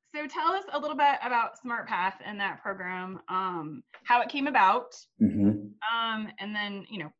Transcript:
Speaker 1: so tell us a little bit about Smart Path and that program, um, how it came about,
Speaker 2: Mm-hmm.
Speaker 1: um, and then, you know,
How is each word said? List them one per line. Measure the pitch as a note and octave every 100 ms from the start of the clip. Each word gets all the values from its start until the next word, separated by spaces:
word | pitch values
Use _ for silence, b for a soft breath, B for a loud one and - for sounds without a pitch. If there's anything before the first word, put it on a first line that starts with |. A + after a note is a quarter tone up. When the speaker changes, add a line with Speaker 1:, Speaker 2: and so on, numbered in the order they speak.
| _ D4+
Speaker 1:
so | D4
tell | F4+ D#4+
us | F#4+ -
a | C#4+
little | D4 D4
bit | C#4+ C4+
about | B3 A#3+ A3+ -
Smart | B3+ A#3 -
Path | F#3+ F#3+ - -
and | G#3
that | G3 D3+
program, | - F#3+ F3+ F#3 F#3 F#3 -
um, | F#3 F#3+ F3 D#3 D#3 - -
how | - A#3+
it | A#3+
came | D4 C#4
about, | C4 F#3+ A#3 - - - -
Speaker 2:
Mm-hmm. | G#2+ G#2 C#3+
Speaker 1:
um, | - - - G#3+ A#3 A3+ A3 G#3+ -
and | G3+ G#3
then, | G#3 G3+ -
you | G#3+
know, | D3+